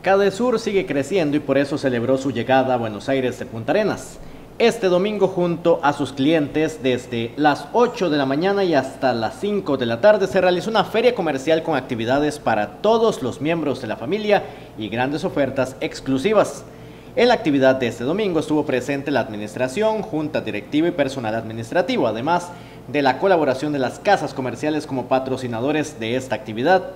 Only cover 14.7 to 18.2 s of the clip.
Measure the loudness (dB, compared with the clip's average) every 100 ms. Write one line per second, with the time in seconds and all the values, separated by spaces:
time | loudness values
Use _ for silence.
14.7 | -10 -6 -2 -2 -2 -2 0 0 0 -2
15.7 | -4 -8 -6 -2 0 4 4 2 -2 -16
16.7 | -18 -18 -18 -6 2 4 4 2 4 4
17.7 | 4 0 -2 -2 0